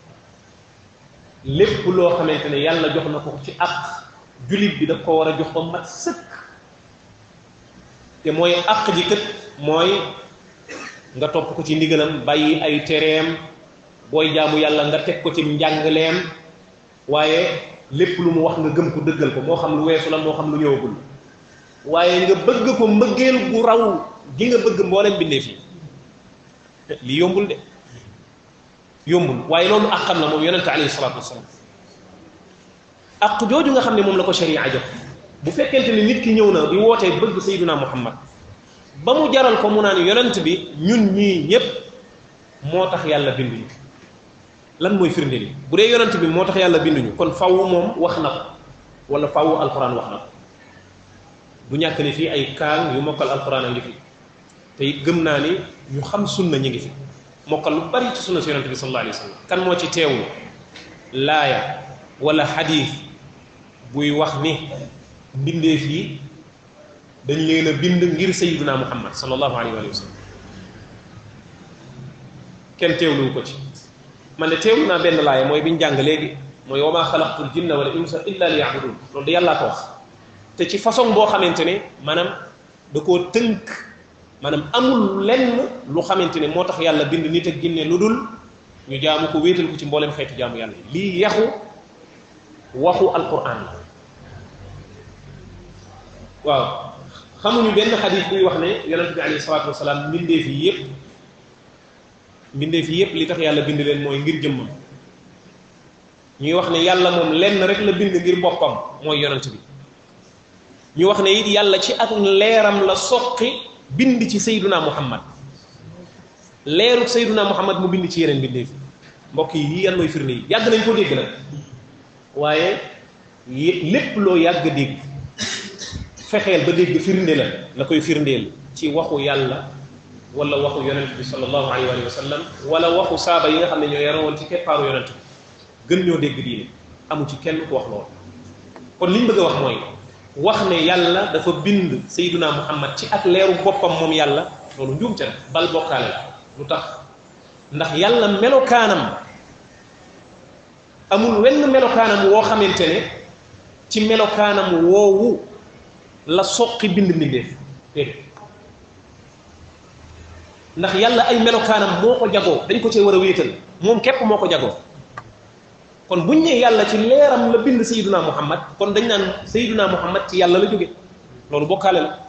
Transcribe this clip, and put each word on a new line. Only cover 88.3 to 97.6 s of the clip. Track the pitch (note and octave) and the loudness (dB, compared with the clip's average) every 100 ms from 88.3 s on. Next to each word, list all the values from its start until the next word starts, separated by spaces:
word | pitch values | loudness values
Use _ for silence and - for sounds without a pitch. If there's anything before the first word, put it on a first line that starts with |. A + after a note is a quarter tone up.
| - - - - - - | -14 -20 -20 -20 -20 -10
ñu | C3+ | -2
jaamu | D#3 D3+ D#3 | 0 0 0
ko, | D#3 | 0
wéetal | E3+ F3 D#3+ | 2 2 0
ko | - | -4
ci | D3 | -2
mboolem | D3+ D3 | -2 -2
xeetu | - C3+ A#2+ | -4 -8 -6
jaamu | A#2+ A2+ | -6 -6
Yàlla | A2 F2+ G2 | -10 -12 -10
yi. | E3 | -6
Lii | G3 F3 | -4 0
yaxu | G#3 G#3+ A#3 - - - - - - - - - - - - B2+ | 0 2 0 -2 -14 -20 -20 -20 -20 -20 -20 -20 -20 -20 -14 -2
waxu | E3 F#3 F#3 E3 | 0 2 2 0
Alquraan | E3+ D3 C3 A2+ F2 | -2 -4 -4 -8 -10
la. | E2 - - - - - - - - - - - - - - C#3+ - - - - - - - - - - - | -16 -20 -20 -20 -20 -20 -20 -20 -20 -20 -20 -20 -20 -20 -20 -20 -20 -20 -20 -20 -20 -20 -20 -20 -20 -20 -8
Waaw, | D3 C#3 A#2 - - - - - - - | -2 0 0 -6 -12 -16 -20 -20 -20 -4
xamuñu | G#3 A#3+ | 0 2